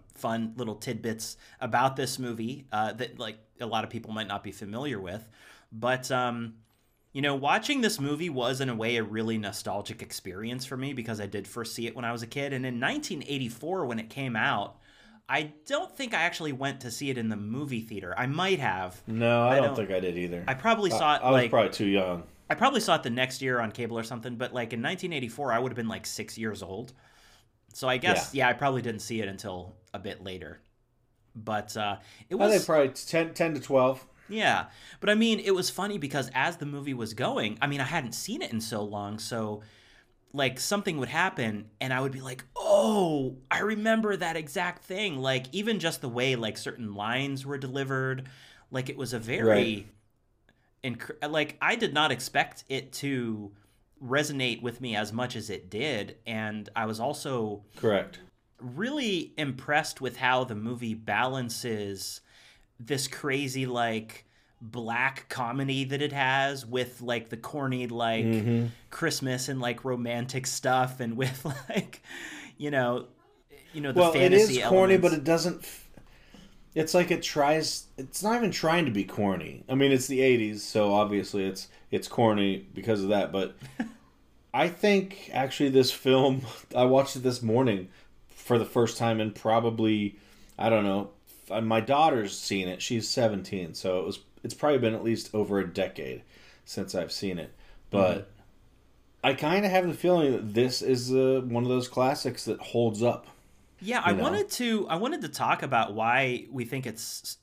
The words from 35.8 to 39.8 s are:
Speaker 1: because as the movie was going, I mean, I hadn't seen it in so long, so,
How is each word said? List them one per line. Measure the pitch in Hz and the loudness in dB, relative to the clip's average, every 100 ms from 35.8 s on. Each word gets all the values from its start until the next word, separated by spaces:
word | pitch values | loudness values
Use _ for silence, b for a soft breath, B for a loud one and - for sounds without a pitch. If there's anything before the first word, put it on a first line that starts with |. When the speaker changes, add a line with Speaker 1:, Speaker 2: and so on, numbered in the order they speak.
| 202 208 | -4 -4
Speaker 1:
because | 143 143 131 | -4 -2 -2
as | 131 156 165 | 0 -2 -2
the | |
movie | 143 143 139 | -8 -6 -6
was | 123 110 | -4 -6
going, | 110 156 277 107 - | -2 -2 -2 -4 -2
I | 143 | -2
mean, | 139 | 0
I | |
hadn't | 139 165 120 | -2 -2 -4
seen | - - 294 | -8 -8 -8
it | - | -4
in | 110 | -4
so | - 110 | -4 -4
long, | 104 104 101 107 | -4 -4 -6 -8
so, | - 117 107 107 107 b | -6 -4 -4 -6 -12 b